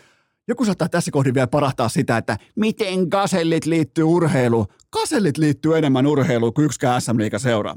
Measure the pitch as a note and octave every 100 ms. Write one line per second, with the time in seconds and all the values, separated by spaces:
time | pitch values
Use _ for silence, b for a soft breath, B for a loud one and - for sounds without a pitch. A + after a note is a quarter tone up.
0 | b b b b - A#3+ A3 F#3 F3 F3
1 | - D3 C3+ B2+ B2+ D3 C#3+ - A#2 -
2 | C3+ A#2 A2+ G#2+ b - A3 - G3+ F#3
3 | F3+ G3 G3 F#3 E3 E3 D3 E3 D3+ -
4 | D#3+ E3+ D#3+ C#3 B2 A#2 G2+ b b A4
5 | A4 D4 F3+ C#3 D3+ C3+ D#3 D#3+ D3 B2+
6 | C#3+ D3 B2+ A#2+ A#2 A2 D3+ - C3 B2
7 | - A2+ G#2+ G#2 B2+ A2+ G2